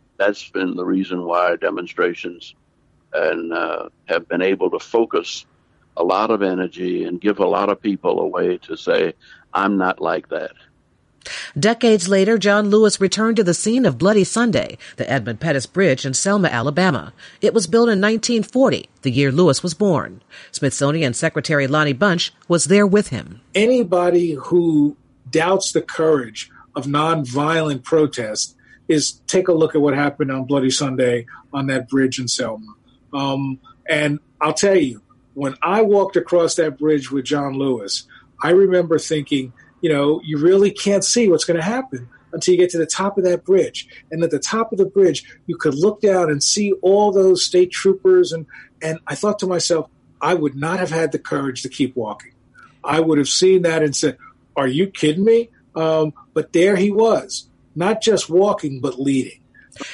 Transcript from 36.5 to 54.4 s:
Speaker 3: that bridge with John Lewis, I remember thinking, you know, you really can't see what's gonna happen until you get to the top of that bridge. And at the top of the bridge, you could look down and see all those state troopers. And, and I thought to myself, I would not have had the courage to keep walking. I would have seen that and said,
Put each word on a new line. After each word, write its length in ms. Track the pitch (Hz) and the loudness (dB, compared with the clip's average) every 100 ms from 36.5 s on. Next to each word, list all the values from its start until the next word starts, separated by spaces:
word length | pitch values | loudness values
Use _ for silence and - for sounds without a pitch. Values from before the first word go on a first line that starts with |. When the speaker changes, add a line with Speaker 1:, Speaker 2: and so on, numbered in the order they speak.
| - | 0
Speaker 3:
that 220 | 156 135 | -2 0
bridge 340 | 151 151 127 | 0 0 0
with 140 | 139 123 | -6 -2
John 320 | 147 139 135 | -4 -4 -2
Lewis, 480 | 139 123 98 - - - _ - | -2 -2 -4 -10 -10 -20 _ -6
I 80 | 151 | 2
remember 480 | 180 196 180 170 160 | 4 6 4 2 0
thinking, 540 | - 156 139 139 127 - _ _ | 0 -6 -2 -4 -4 -12 _ _
you 100 | 170 | -2
know, 300 | 147 143 156 | 2 2 0
you 140 | 156 151 | -2 0
really 340 | 160 196 202 | 4 4 4
can't 320 | 202 202 202 | 0 0 0
see 240 | - 240 220 | 0 2 4
what's 160 | 165 | 2
gonna 180 | - 170 | 2 -2
happen 460 | 165 240 262 127 120 - _ | -2 -4 -6 -10 -14 -20 _
until 220 | 160 165 | -4 2
you 60 | 180 | 4
get 100 | 180 | 2
to 60 | 170 | 0
the 80 | 156 | -4
top 320 | - 196 202 | -2 -4 -2
of 60 | |
that 200 | 185 175 | 0 0
bridge. 440 | - 190 156 - - - - | 2 2 2 -4 -16 -20 -12
And 120 | 165 | -4
at 80 | 165 | -2
the 80 | 143 | -2
top 320 | - 220 226 | -4 -4 -2
of 60 | 190 | -2
the 80 | 190 | 0
bridge, 400 | 202 190 143 - - - | 2 2 2 -8 -14 -10
you 120 | 170 | -6
could 180 | 156 135 | -4 0
look 240 | 190 208 | 0 2
down 300 | 208 185 170 | 2 2 0
and 120 | 147 | 0
see 300 | - - 202 190 | -2 -2 -2 0
all 300 | 185 202 208 | 2 4 4
those 320 | 196 190 180 | 4 4 4
state 280 | - 185 180 | 2 2 2
troopers. 600 | - 196 190 190 185 175 | 0 0 2 4 4 4
And, 140 | 165 160 - - _ | -2 -10 -20 -20 _
and 180 | 160 160 - | -8 -6 -8
I 80 | 160 | -4
thought 240 | 208 208 | -2 -2
to 80 | 185 | -2
myself, 420 | 175 - 165 147 _ _ - | -2 0 -2 -2 _ _ -6
I 140 | 147 175 | -2 0
would 200 | 147 135 | -2 -4
not 240 | 156 185 | -4 -4
have 120 | 175 | -4
had 200 | 165 160 | -2 -2
the 80 | 151 | -4
courage 440 | - 147 139 131 | -6 -4 -4 -6
to 60 | 127 | -8
keep 260 | - 131 - | -4 -4 -4
walking. 380 | 107 104 - _ _ - - _ | -8 -10 -16 _ _ -20 -20 _
I 160 | - 151 | -2 0
would 180 | 160 147 | 2 2
have 120 | 135 | 2
seen 340 | - 185 190 | 2 4 4
that 200 | 170 160 | 4 2
and 120 | 151 139 | 0 0
said, 220 | - - - _ | -2 -4 -12 _